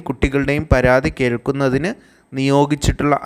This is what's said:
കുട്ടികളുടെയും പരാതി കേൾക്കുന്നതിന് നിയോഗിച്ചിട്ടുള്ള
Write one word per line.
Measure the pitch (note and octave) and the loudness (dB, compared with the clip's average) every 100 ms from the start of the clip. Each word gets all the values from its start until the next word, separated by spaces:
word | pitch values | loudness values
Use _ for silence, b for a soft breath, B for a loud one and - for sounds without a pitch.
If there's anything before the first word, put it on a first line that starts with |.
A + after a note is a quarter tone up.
| E3+ | -6
കുട്ടികളുടെയും | C3 C#3+ C#3 C#3 D3 D#3 | -4 -2 0 -2 -2 0
പരാതി | B2+ B2 B2+ D3 - | 2 4 2 0 -2
കേൾക്കുന്നതിന് | B2 A#2+ - C#3 C3+ C3+ F3 C4 b b b C3 | -2 -2 -4 -2 0 0 -4 -8 b b b -2
നിയോഗിച്ചിട്ടുള്ള | C3+ C#3 C#3+ D3 - - D3 C#3+ | 2 4 2 0 -2 0 0 0